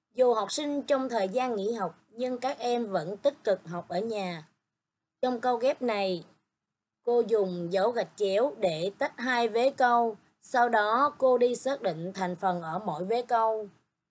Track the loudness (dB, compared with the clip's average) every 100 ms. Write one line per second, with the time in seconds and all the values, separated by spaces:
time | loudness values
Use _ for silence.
0 | _ 0 2 2 0 -2 -2 -4 0 0
1 | 0 -2 -2 -2 -2 -2 -2 -2 -4 -6
2 | _ -8 -6 -4 -4 -4 -2 -2 0 -4
3 | -4 -2 -2 0 -2 -2 -2 -10 -6 -4
4 | -4 -4 -4 -8 -12 _ _ _ _ _
5 | _ _ -2 0 0 2 0 0 -2 0
6 | -2 -2 -8 _ _ _ _ _ _ _
7 | 0 0 2 2 2 -2 -2 0 2 0
8 | -4 -2 0 2 0 0 -2 0 -4 -2
9 | -6 -4 -2 0 2 2 0 2 4 4
10 | 2 -4 _ _ -2 2 4 4 4 2
11 | 2 2 2 4 4 2 -2 -2 -4 -4
12 | -6 -4 -4 0 0 0 -4 -6 -4 -4
13 | -2 -2 0 2 2 0 -6 -16 _ _
14 | _